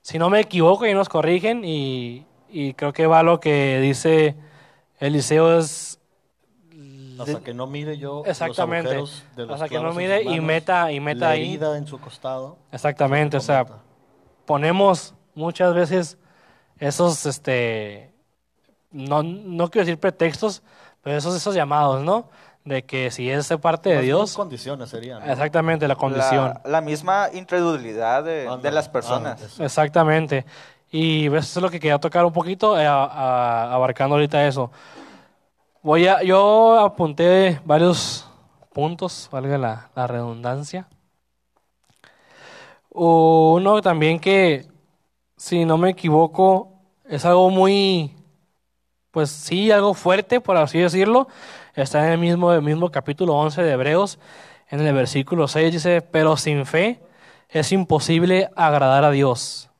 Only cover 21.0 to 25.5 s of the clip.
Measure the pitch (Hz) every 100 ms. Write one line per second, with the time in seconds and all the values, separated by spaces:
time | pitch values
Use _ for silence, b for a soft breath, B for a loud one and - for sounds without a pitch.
21 | 143 147 156 180 208 185 143 147 143 131
22 | 151 214 240 b b b 147 135 - 131
23 | 127 120 123 139 143 165 165 160 190 151
24 | 131 160 214 - 185 123 127 139 120 113
25 | 120 117 147 131 151